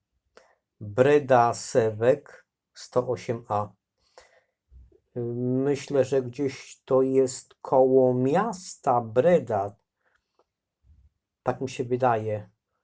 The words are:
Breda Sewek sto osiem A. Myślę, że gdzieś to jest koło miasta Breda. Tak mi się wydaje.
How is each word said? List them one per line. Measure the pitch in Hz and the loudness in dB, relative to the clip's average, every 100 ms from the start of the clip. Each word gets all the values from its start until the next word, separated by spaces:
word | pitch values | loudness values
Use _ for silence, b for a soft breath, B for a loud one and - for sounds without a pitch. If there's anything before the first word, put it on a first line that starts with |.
| _ _ _ _ b b b - | _ _ _ _ b b b -18
Breda | 107 107 135 147 127 123 117 | -8 0 4 2 4 2 2
Sewek | - - 127 110 107 117 151 - - _ _ _ | 0 -2 0 0 0 0 0 -2 -20 _ _ _
sto | - - 127 123 | -20 -6 -4 -4
osiem | 117 - 117 - | -6 -6 -8 -4
A. | 104 101 _ _ _ b b b b b b _ - - _ _ 123 120 120 123 127 | -6 -6 _ _ _ b b b b b b _ -20 -20 _ _ -10 -8 -4 -4 -2
Myślę, | 139 139 - 143 | -2 -4 -2 0
że | 127 135 | 0 0
gdzieś | 120 123 139 131 - - | -4 -4 -6 -6 -18 -14
to | - 135 | 0 0
jest | 131 131 131 - - | 2 2 0 -2 -16
koło | _ - 135 131 131 127 | _ -2 2 4 4 4
miasta | 123 131 170 226 185 - - 139 123 | 2 0 0 -2 -6 -14 -8 -2 -2
Breda. | 113 117 165 170 117 104 101 - _ _ _ _ _ _ _ _ _ _ _ _ _ _ _ _ | 0 0 2 2 0 -4 -4 -10 _ _ _ _ _ _ _ _ _ _ _ _ _ _ _ _
Tak | 127 127 | -8 -6
mi | 131 | -6
się | - | 0
wydaje. | 120 123 127 113 110 107 107 _ _ _ | 2 4 2 0 -2 -6 -8 _ _ _